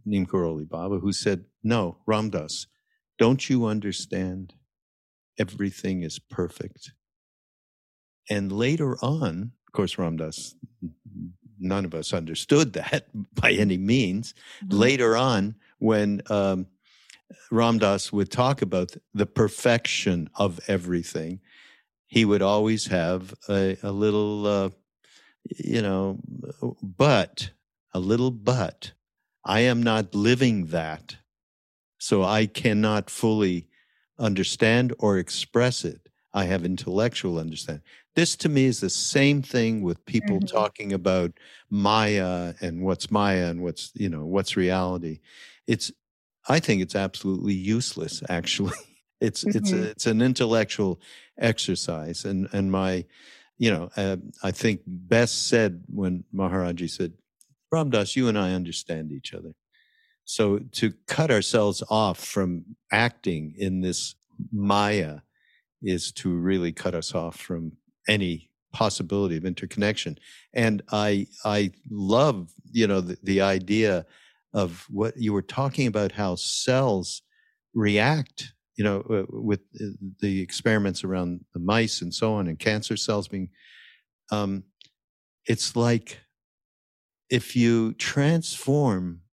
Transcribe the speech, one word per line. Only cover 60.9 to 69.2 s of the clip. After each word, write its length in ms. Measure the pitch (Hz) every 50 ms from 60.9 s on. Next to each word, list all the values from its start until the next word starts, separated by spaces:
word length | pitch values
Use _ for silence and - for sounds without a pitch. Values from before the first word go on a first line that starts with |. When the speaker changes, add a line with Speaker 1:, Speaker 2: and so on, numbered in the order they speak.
| 87 - _ -
Speaker 1:
cut 240 | - - 156 156
ourselves 520 | 127 104 95 - - 117 104 104 92 - 113 -
off 280 | 107 110 110 98 87 -
from 580 | - - - 104 95 90 87 85 82 - - - _ - -
acting 640 | 107 117 120 - _ - 98 87 78 78 76 78 95
in 240 | 101 95 92 92
this 340 | 92 90 87 - - - - _ _ _ _ - - - -
Maya 640 | 101 101 101 101 101 104 104 107 101 87 76 76 73 - _ _ _ _ _ _ _ _ _ _ _
is 320 | - 101 90 85 - - -
to 200 | - - 95 90
really 380 | 87 85 92 98 95 87 87
cut 240 | 82 - - 90 87
us 180 | 85 80 - -
off 220 | 90 82 82 - -
from 360 | - - 90 85 82 80 78 - _ _ _ _ _ -
any 420 | 107 104 98 90 85 80 - _ _ _ _ _
possibility 640 | - - 113 104 - - 98 82 101 101